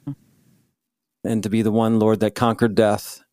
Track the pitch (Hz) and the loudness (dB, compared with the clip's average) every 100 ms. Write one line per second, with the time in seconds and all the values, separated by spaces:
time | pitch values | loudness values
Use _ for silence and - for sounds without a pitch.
0 | - 139 _ _ _ _ _ _ _ _ | -16 -16 _ _ _ _ _ _ _ _
1 | _ _ - 113 101 110 110 107 110 113 | _ _ -6 -4 -2 -2 0 2 2 2
2 | 107 110 107 - 120 113 120 104 107 104 | 2 2 -2 0 0 2 0 2 2 0
3 | - - _ | -6 -18 _